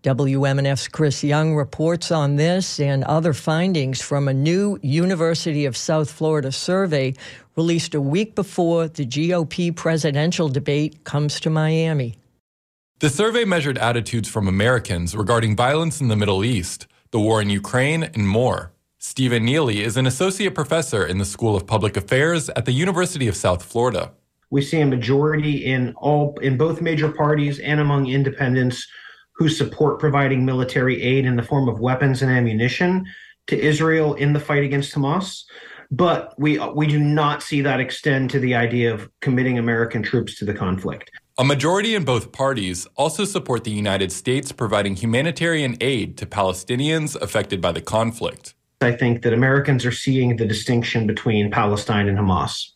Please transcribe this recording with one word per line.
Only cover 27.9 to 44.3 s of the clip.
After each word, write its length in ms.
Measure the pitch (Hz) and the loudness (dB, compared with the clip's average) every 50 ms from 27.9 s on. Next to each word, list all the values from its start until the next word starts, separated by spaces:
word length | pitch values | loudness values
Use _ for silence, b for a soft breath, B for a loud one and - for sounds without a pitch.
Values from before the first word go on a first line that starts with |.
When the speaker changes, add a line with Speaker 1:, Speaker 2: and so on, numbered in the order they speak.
| 143 139 135 | 2 2 2
Speaker 3:
independents 800 | 127 131 139 135 131 - - 139 127 127 131 127 127 123 - - B B B B B B B B B _ | 2 2 2 2 0 0 -2 0 2 2 2 2 0 -2 -4 -12 B B B B B B B B B _
who 160 | - 165 151 | 0 2 2
support 500 | - - 139 - - - 156 143 143 - | 2 0 -2 -4 0 0 0 0 2 0
providing 460 | 156 151 135 143 139 135 135 127 127 | 0 2 2 2 2 2 2 2 2
military 560 | 131 127 127 127 - - 139 127 131 127 - | 2 0 0 -2 0 0 0 2 2 0 0
aid 240 | 113 123 127 135 127 | 0 2 2 2 2
in 100 | 127 123 | 2 0
the 80 | 120 113 | 0 0
form 240 | - 147 139 135 | 0 0 2 2
of 140 | 123 104 107 | 0 0 0
weapons 400 | 117 127 127 127 143 143 131 127 | 0 0 0 2 2 0 2 2
and 100 | 135 131 | 2 2
ammunition 760 | 127 123 120 117 110 107 117 131 - - 180 180 185 190 190 B B B B B B B _ | 2 2 2 2 2 2 0 0 0 0 2 2 2 0 -2 B B B B B B B _
to 120 | - - - | -4 -2 0
Israel 520 | - 151 151 151 160 160 160 160 156 151 147 | 2 2 2 2 2 2 4 4 2 2 0
in 180 | - 143 143 | 0 2 2
the 80 | 147 147 | 2 0
fight 240 | 143 - 147 143 143 | 0 0 0 0 0
against 320 | 135 139 139 139 - - | 2 0 -2 -2 -2 -2
Hamas. 480 | 147 139 139 156 190 190 - - - - B B B B B B B B B | -2 0 0 0 -2 -2 -4 -10 -14 -18 B B B B B B B B B
But 420 | 139 123 180 175 170 175 - - - - | 0 2 2 2 2 0 -4 -10 -6 -2
we, 180 | 143 151 151 - - 117 - | 0 0 2 0 -2 -4 -2
we 140 | 147 151 | 0 0
do 100 | 151 147 | 2 2
not 460 | 151 147 147 147 156 151 147 147 147 - | 2 2 2 2 2 2 0 -2 -4 -6
see 160 | - 156 143 | -4 -2 0
that 220 | 135 139 135 127 | 0 0 0 0
extend 480 | 131 131 - - - 156 139 135 131 123 | -2 -4 -6 -4 -2 0 0 2 0 0
to 100 | 135 135 | 0 0
the 160 | 123 123 123 | 0 2 2
idea 380 | 117 117 113 120 123 120 117 110 | 2 0 2 2 2 2 0 0
of 180 | 107 107 - _ _ | -2 -8 -14 _ _
committing 400 | - 139 127 127 127 127 123 120 | -2 0 0 2 2 0 0 0
American 420 | 117 120 117 113 117 113 - 117 | 0 0 2 0 0 0 -2 -4
troops 380 | 107 - - 117 113 - - - | -4 0 0 0 0 -2 -8 -6
to 60 | 101 | -6
the 80 | 98 95 | -6 -4
conflict. 580 | - 101 92 92 92 - 92 85 - - - B B _ _ _ | -2 -2 -2 -2 -2 -4 -6 -8 -8 -16 -20 B B _ _ _
Speaker 2:
A 60 | - 127 | 0 0
majority 520 | 139 147 135 127 160 180 196 202 226 220 | 2 2 2 2 2 2 2 0 0 -2
in 100 | 202 156 | 0 0
both 260 | 127 127 113 - - | 0 0 -2 -2 -6
parties 560 | - - 135 135 135 113 98 92 90 87 - - _ | -6 -2 -2 0 0 -2 -4 -4 -6 -6 -10 -12 _
also 300 | - 139 160 160 - 202 | -2 -2 -2 0 -2 -4
support 400 | 190 - 180 131 - 123 113 - | -2 -4 -6 -4 -2 -4 -4 -2
the 60 | 113 | -4
United 380 | 107 104 104 101 95 98 98 92 - | -4 -2 -2 0 0 0 -2 -2 -4
States 400 | - - 127 | -6 -4 -2